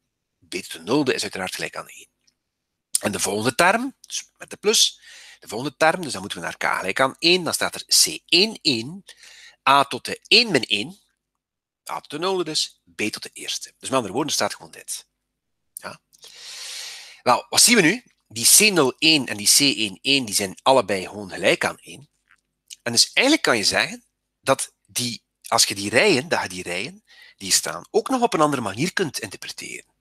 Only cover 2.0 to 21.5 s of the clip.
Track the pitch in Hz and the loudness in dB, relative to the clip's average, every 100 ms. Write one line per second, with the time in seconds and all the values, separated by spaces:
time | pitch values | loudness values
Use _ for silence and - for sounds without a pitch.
2 | - _ _ _ _ _ _ _ _ - | -20 _ _ _ _ _ _ _ _ -4
3 | 107 95 98 104 117 - 175 226 262 - | -2 -2 -2 -2 0 4 4 2 -2 -10
4 | - - - - - - - - - - | -12 -12 -12 -20 -20 -6 0 2 2 -2
5 | - - - - - 104 143 - 160 185 | -20 -20 -20 -20 -12 -6 -6 0 2 2
6 | 151 101 101 - 170 - - - 92 98 | -4 -8 -10 -8 -8 -4 -2 -2 -2 0
7 | 131 - 165 180 151 - 95 - - - | 0 0 2 2 0 -2 -4 -6 -2 2
8 | - - - 170 220 202 160 117 123 196 | 2 -2 -2 0 0 -2 -2 -2 -4 -12
9 | - - - - - _ 131 139 135 123 | -20 -20 -20 -20 -20 _ 2 4 2 -4
10 | - - - 214 233 139 104 104 135 190 | -8 -8 2 2 4 0 0 -4 -6 -12
11 | _ _ _ _ _ _ _ _ - 82 | _ _ _ _ _ _ _ _ -12 -12
12 | - 151 185 185 156 151 - _ _ 85 | -10 -6 -2 -2 -2 -2 -4 _ _ -6
13 | 107 - - - - - - _ 95 131 | -4 -6 -12 -14 -10 -10 -12 _ -2 -2
14 | 101 107 151 - 104 - 82 - - - | -2 -4 -4 -2 -2 -4 -18 -18 -14 -14
15 | - _ _ _ _ _ _ - 95 - | -14 _ _ _ _ _ _ -16 -16 -16
16 | _ _ - - - - - - - - | _ _ -20 -20 -18 -16 -14 -12 -14 -16
17 | - - 123 123 - - - 233 156 240 | -20 -6 0 0 2 4 6 6 4 2
18 | - _ _ 110 113 - 214 180 131 - | -6 _ _ 0 4 6 6 4 2 4
19 | 156 151 117 107 104 - 143 107 107 95 | 4 4 2 -2 2 4 4 2 -4 -4
20 | 131 139 113 95 98 85 135 135 101 98 | 0 0 0 -2 -4 -2 4 4 4 -2
21 | 90 101 98 92 101 | -6 -10 -12 -2 0